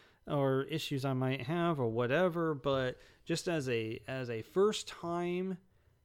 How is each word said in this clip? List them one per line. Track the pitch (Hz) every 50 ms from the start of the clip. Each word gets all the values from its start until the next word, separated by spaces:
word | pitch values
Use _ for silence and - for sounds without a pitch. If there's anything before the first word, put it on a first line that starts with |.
| - - _ _ - -
or | 151 143 139 135 135 135 139
issues | - 160 156 - - 151 131 127
I | 139 131
might | 127 131 127 135 135
have, | 120 123 170 175 170 170 165 139
or | 123 113
whatever. | 113 117 123 120 135 165 185 180 165 175 165 160 156
But | 135 - 143 135 131 131 127 123 - - - - _ -
just | - 165 160 - 180
as | 170 156 131 131
a, | 120 117 110 110 113 - - -
as | 131 131 127 120
a | 117 110 107
first | - - 190 196 214 208 - - -
time | - - - 170 170 175 175 175 175 180 185 190 185 175 - _ _ _ _ _ _ _ _